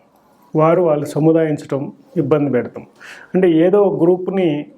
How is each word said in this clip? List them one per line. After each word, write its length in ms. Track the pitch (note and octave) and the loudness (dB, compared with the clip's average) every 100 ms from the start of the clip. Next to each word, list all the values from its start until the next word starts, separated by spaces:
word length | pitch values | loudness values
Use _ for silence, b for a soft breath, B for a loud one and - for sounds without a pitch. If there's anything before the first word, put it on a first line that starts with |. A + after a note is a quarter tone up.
| _ _ _ _ _ D#3 | _ _ _ _ _ 0
వారు 260 | D#3 E3+ | 2 2
వాళ్ళు 240 | E3+ D3 C#3 | 2 0 -2
సముదాయించడం, 880 | D3+ D#3 D#3+ D#3+ D3+ - C#3 C#3+ - _ F3 | 0 2 2 0 -4 -6 -8 -8 -14 _ -6
ఇబ్బంది 340 | C3+ - C#3+ | 0 0 0
పెడతాం. 340 | A#2+ A2+ - - B B B B F3+ | -2 -4 -10 -20 B B B B 0
అంటే 160 | F#3 | 2
ఏదో 300 | D#3+ F3+ G#3 | 4 4 2
ఒక 220 | G3 D#3+ | 2 2
గ్రూప్ని 640 | E3 F3+ F#3 F#3+ F3 D3 D3 | 0 0 -2 -2 -2 -2 -8